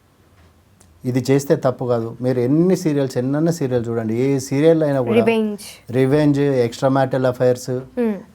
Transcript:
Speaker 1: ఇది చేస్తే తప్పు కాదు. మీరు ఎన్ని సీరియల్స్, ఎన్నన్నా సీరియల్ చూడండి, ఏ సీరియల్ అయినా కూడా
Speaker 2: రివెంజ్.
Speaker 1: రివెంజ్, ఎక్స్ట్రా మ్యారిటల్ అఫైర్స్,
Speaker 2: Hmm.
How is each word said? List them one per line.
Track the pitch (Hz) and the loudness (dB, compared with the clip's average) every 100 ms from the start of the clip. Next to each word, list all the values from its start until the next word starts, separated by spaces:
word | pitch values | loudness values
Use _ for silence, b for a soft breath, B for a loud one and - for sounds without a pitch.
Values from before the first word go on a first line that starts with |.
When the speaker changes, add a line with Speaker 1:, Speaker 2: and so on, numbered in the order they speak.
| _ _ _ _ _ _ _ _ _ _ | _ _ _ _ _ _ _ _ _ _
Speaker 1:
ఇది | 131 123 127 | -4 -2 2
చేస్తే | 139 139 156 | 2 2 0
తప్పు | 135 123 | 0 -2
కాదు. | 123 120 113 - | -2 -2 -2 -6
మీరు | 127 123 | -2 0
ఎన్ని | 120 151 175 180 | 2 2 2 2
సీరియల్స్, | 170 143 135 131 | 0 -2 -2 -2
ఎన్నన్నా | 127 143 165 | -2 0 0
సీరియల్ | 170 135 123 117 | -2 -2 -2 -2
చూడండి, | 117 113 | -4 -4
ఏ | 113 135 139 | -2 0 -2
సీరియల్ | 131 135 156 165 | -2 2 4 4
అయినా | 151 139 | 2 0
కూడా | 123 | 2
Speaker 2:
రివెంజ్. | 220 220 226 214 208 - - - | 2 2 0 -2 -6 -14 -20 -6
Speaker 1:
రివెంజ్, | 127 131 147 147 143 | 0 2 4 2 2
ఎక్స్ట్రా | 143 131 120 - 135 | 2 2 0 0 0
మ్యారిటల్ | 135 131 131 131 | 2 0 0 0
అఫైర్స్, | 123 127 123 - | 2 0 0 -4
Speaker 2:
Hmm. | 127 135 - 233 196 - | -8 -8 -6 -4 -4 -10